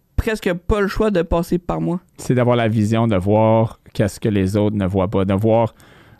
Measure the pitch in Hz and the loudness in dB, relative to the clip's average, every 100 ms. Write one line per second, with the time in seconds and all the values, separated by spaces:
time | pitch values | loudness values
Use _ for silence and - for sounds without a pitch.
0 | _ - 233 220 196 175 - 208 196 - | _ -6 -4 -4 -4 -4 -2 -2 -2 0
1 | 214 185 - 170 170 180 - 160 165 175 | 0 0 -2 -2 -2 -4 -4 -4 -4 -6
2 | - - - 123 120 120 113 113 104 113 | -8 -12 -2 0 2 2 2 0 0 0
3 | 117 98 95 107 110 113 113 - - - | 0 0 2 2 4 4 2 -4 -12 -4
4 | 104 - 117 101 95 104 107 104 95 98 | -4 -2 -2 0 0 0 0 0 -2 0
5 | 92 98 95 95 110 113 113 - - - | 0 0 0 0 2 2 0 -4 -20 -20
6 | - - | -20 -20